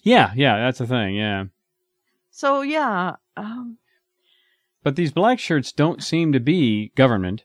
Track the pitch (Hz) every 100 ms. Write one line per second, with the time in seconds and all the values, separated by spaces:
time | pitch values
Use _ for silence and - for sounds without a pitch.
0 | 208 240 104 117 139 104 123 127 120 127
1 | 98 101 107 98 98 _ _ _ _ _
2 | _ _ _ - 277 277 277 311 269 190
3 | 180 - _ - 208 240 240 226 _ _
4 | _ _ _ _ _ _ _ _ 147 143
5 | 165 165 214 247 - 156 123 - 147 -
6 | - 165 165 135 120 180 127 107 107 -
7 | 131 107 92 104